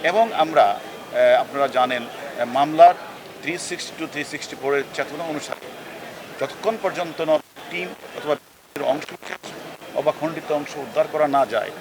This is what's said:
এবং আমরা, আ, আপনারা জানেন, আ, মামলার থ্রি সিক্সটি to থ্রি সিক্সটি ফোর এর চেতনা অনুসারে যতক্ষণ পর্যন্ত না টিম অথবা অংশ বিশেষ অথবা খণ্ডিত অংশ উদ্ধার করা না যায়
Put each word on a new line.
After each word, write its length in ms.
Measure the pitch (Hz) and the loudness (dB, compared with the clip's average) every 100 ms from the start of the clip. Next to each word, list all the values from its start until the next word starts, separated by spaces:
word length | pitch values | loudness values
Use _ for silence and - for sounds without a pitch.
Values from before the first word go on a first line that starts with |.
এবং 300 | 160 190 226 | 2 2 2
আমরা, 300 | - 160 151 | 2 2 6
আ, 760 | 104 101 - - - 123 123 123 | 4 4 -6 -14 -8 2 6 6
আপনারা 260 | 127 139 139 | 2 0 0
জানেন, 360 | 127 127 127 | 2 0 0
আ, 420 | 117 - - - 120 | -6 -10 -12 -6 -2
মামলার 480 | 123 147 156 175 180 - - - - | 2 0 10 10 10 -6 -16 -18 -12
থ্রি 160 | 135 170 | -8 -6
সিক্সটি 460 | - 180 - - | -6 -8 -10 -8
to 80 | 160 | -8
থ্রি 120 | 147 143 | -6 -6
সিক্সটি 240 | 147 - 131 | -8 -10 -6
ফোর 140 | 131 143 | 0 0
এর 80 | 135 | 0
চেতনা 300 | - 135 143 | -6 -6 -6
অনুসারে 440 | 165 151 - - - - - - - - - - | -6 -6 -6 -10 -10 -16 -16 -14 -14 -16 -16 -8
যতক্ষণ 380 | 135 - 196 220 | -8 2 4 4
পর্যন্ত 400 | 190 165 175 151 | -2 -2 -6 -2
না 180 | 160 151 - - - | 2 2 2 -18 -10
টিম 160 | 175 180 - - - | -6 -6 -8 -14 -10
অথবা 200 | 147 143 _ _ _ 143 | -2 -2 _ _ _ -4
অংশ 220 | 135 139 - | 0 -2 -4
বিশেষ 260 | - - - - - - - - - | -14 -12 -12 -12 -14 -14 -16 -8 -2
অথবা 180 | 143 - | -2 0
খণ্ডিত 320 | 156 160 - | -4 -6 -4
অংশ 260 | 151 143 - | -4 -4 -10
উদ্ধার 280 | 131 143 156 | -6 0 2
করা 160 | 156 147 | 4 2
না 180 | 139 127 | 4 2
যায় 260 | 110 98 101 | 0 -2 -8